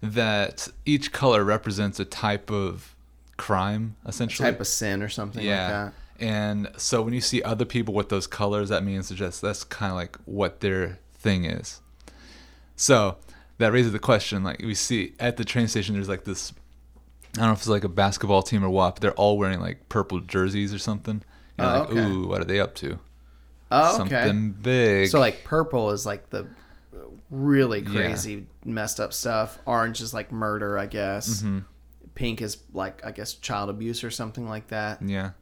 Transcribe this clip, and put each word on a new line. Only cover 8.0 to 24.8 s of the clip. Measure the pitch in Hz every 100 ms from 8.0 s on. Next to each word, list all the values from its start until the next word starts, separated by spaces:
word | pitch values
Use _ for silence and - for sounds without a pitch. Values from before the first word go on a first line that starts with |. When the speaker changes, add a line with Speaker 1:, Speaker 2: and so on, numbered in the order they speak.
| 104
Speaker 1:
those | 98 -
colors, | - 101 104 101
that | 101
means | 98 98 90
it's | 92
just, | 98 87
that's | 98 104
kinda | - - 101
like | 92 87 - -
what | 95 95 -
their | 101 95 85 87 -
thing | - 110 95 85
is. | 80 - - - - - - - - - - - -
So | - 127 101 85 - - - -
that | 113
raises | 120 120
the | 104
question, | - 113 - 101
like, | 95 69
we | 110
see | 104 - 120 92 -
at | 120 120
the |
train | 110 123 113
station, | 110 98
there's, | 101 98
like, | 95
this, | - 92 - - - - - - - - - -
I |
don't | 113
know |
if | 107
it's, | 110
like, | 104
a | 98
basketball | 90 98 95 101 98
team | 95 107
or | 95
what, | 92 90 -
but |
they're | 104
all | - 104 104
wearing, | 98 92
like, | 87 87 -
purple | 110 95 92
jerseys | 85 95 92 101 101
or | 101
something. | - 104 - 107 - - - -
You're | 123
Speaker 2:
Oh, | 123
Speaker 1:
like, | 147
Speaker 2:
okay. | 113
Speaker 1:
"Ooh, | 107 95 92
what | 92
are |
they | 90 98
up | 95 -
to?" | 71 - - - - - - - -
Speaker 2:
Oh, | 127 160 208
okay. | 135 131 117
Speaker 1:
Something | 104 107
big. | 101 113 127